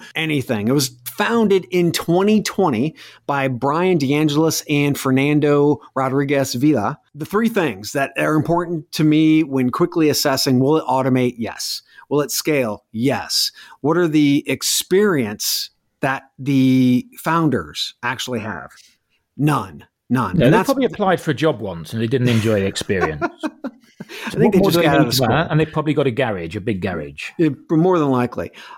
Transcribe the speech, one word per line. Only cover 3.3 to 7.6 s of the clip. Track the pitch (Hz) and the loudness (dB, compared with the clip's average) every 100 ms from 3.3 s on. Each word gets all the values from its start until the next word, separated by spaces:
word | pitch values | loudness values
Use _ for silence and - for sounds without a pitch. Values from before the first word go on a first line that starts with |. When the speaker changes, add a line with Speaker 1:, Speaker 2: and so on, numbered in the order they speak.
| 139 135 | -2 -2
Speaker 1:
Brian | 120 135 156 185 180 | -2 -2 0 2 2
DeAngelis | 135 147 156 143 160 151 - | 2 2 2 2 0 0 -2
and | 143 143 131 | 0 0 0
Fernando | 135 131 139 151 147 147 147 - - | 0 2 2 2 4 4 4 2 -4
Rodriguez | - 131 135 139 143 135 123 | -4 -2 0 0 0 0 2
Villa. | 147 135 104 151 _ | 2 2 0 -6 _
The | 143 151 | -14 -4
three | 202 226 | 0 0
things | 226 | 0